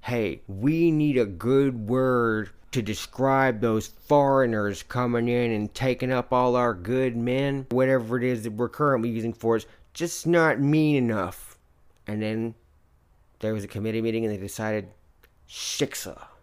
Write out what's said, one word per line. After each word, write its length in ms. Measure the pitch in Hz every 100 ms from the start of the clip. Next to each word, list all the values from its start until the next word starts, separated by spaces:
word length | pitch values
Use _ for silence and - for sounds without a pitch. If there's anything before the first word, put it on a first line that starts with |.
"Hey, 400 | - 120 104 71 -
we 460 | 95 131 165 170
need 240 | 156 151 127
a 60 |
good 640 | 107 87 113 135 139 123 107
word 640 | 127 131 123 117 110 104 - -
to 100 | 131
describe 800 | 104 104 - - 135 135 135 113
those 280 | 117 110 -
foreigners 960 | - - 147 139 135 127 110 104 98
coming 420 | - 127 123 120 120
in 220 | 120 120
and 240 | 110 104
taking 380 | - 131 123 127
up 200 | 127 123
all 220 | 127 127
our 200 | 123 120
good 420 | 98 87 127 131 117
men, 500 | 120 127 139 139 127
whatever 460 | 120 131 131 113 123
it 40 |
is 220 | 127 123
that 80 | 113
we're 160 | 107 117
currently 400 | - 147 131 117
using 240 | 113 113
for 240 | 110 113 113
us, 100 | - - -
just 340 | - 170 - 165
not 320 | 170 160 123
mean 340 | 139 156 151
enough." 640 | 147 120 110 87 - - - _ _ - _ -
And 160 | 107
then 320 | 107 110 113 113 _ _ _ _ _ _ _ _
there 140 | 110
was 100 | 107
a 40 | 101
committee 320 | - 110 113
meeting 240 | 113 113
and 80 | 113
they 60 | 104
decided, 460 | 98 - 110 107 101 - _ _ _ _ _
"Shiksa. 720 | - - - 180 - - - - -